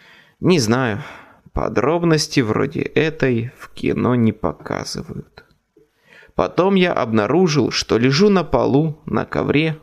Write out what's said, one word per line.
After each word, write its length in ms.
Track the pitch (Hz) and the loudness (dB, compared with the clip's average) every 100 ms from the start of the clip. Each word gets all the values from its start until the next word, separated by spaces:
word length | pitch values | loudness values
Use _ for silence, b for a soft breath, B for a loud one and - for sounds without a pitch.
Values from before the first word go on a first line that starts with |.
| b b b _ | b b b _
Не 180 | 127 175 | 2 2
знаю, 440 | 107 120 127 101 147 B B B _ | 2 0 0 -4 -8 B B B _
подробности 880 | - - 110 135 170 170 156 - 147 | -6 -4 0 0 0 2 0 0 -2
вроде 400 | 110 107 104 - | 0 0 -2 -4
этой 720 | - - 156 156 131 117 117 - | -4 -2 -2 0 -2 0 -4 -10
в 100 | - | -20
кино 400 | - - - 101 | -6 -4 -2 0
не 180 | 123 110 | 2 2
показывают. 1120 | - 80 - - 50 - 95 - - - - - _ _ _ b b b b b | 0 -4 -6 -8 -8 -8 -10 -12 -14 -16 -20 -20 _ _ _ b b b b b
Потом 420 | - 90 - 185 196 | -4 0 2 2 4
я 160 | 180 | 2
обнаружил, 760 | - 120 110 101 156 185 147 110 | 0 0 0 2 2 2 2 0
что 280 | - - 101 | -2 -2 0
лежу 320 | 127 139 208 | 2 4 4
на 120 | 190 | 2
полу 560 | 160 127 117 131 160 147 | 0 0 2 2 0 -4
на 220 | - - - | -6 -4 -4
ковре 520 | - - 143 160 151 | -2 0 0 0 -4